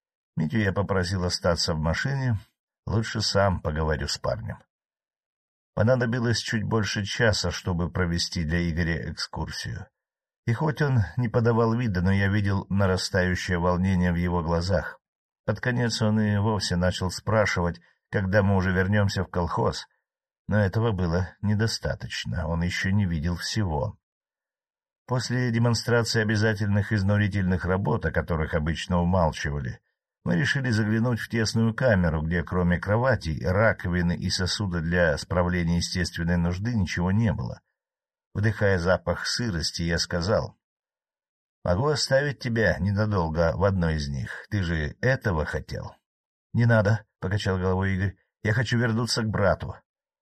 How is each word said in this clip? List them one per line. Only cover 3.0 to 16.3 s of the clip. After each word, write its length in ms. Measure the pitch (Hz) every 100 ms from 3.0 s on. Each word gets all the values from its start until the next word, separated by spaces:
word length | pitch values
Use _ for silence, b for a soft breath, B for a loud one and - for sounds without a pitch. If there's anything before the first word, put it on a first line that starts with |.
| 110 107
сам 380 | 98 101 98 82
поговорю 460 | 80 76 78 73 73
с 120 | -
парнем. 400 | - 62 - - _ _ _ _ _ _ _ _ _ _ _ -
Понадобилось 600 | 110 127 120 123 120 113
чуть 260 | - 113
больше 400 | 98 110 95 107
часа, 460 | 98 - 117 101 87
чтобы 400 | - - 85 87
провести 540 | - 87 85 - 90
для 260 | 78 87 87
Игоря 420 | 80 82 82 78
экскурсию. 760 | - - - 73 - - - - _ _ _ _ _ -
И 80 |
хоть 260 | 117 156 -
он 200 | 147 127 95 -
не 100 | 120
подавал 460 | 123 117 113 113
вида, 260 | 117 123 92
но 120 | 90
я 160 | 98 98
видел 360 | 104 101 95 -
нарастающее 880 | 98 98 92 - 95 90 90 - 87
волнение 520 | 90 87 92 92 90
в 40 |
его 280 | 85 87 85
глазах. 560 | 80 85 90 90 - - _ _ _ _
Под 160 | - 107
конец 400 | 120 120 117 -
он 180 | 107 107
и 200 | 107